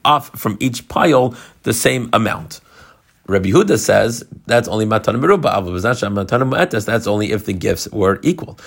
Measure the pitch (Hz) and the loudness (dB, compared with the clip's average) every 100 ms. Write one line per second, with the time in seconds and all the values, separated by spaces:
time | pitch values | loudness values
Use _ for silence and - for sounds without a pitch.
0 | - 147 - - 113 101 131 120 - - | 0 0 0 -8 -6 -2 -4 -4 -6 0
1 | 175 135 127 120 - _ - 117 131 131 | 4 4 2 -2 -18 _ -4 0 0 0
2 | 117 110 110 - 160 - _ - - _ | 0 0 0 -4 -10 -18 _ -20 -20 _
3 | _ _ - 95 95 127 202 123 101 101 | _ _ -2 0 2 2 4 2 2 2
4 | 107 117 - - - 120 117 107 107 110 | 2 -2 -10 -18 0 0 2 -2 0 0
5 | 107 110 143 202 123 95 90 90 107 123 | 0 0 2 2 2 0 -2 -2 -2 -2
6 | 202 202 98 120 131 135 185 - 101 117 | -2 -2 0 0 0 0 0 0 -2 -2
7 | 110 104 104 107 101 95 101 90 - 110 | 0 -2 0 -2 -4 -4 -2 -4 -4 -2
8 | 95 98 147 180 - 107 | 0 2 0 -2 -6 -14